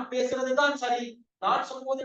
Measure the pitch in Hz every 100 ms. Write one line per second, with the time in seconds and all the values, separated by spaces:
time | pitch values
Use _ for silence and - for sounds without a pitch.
0 | 247 254 254 262 254 262 285 285 247 240
1 | 240 - _ - 196 277 269 254 262 269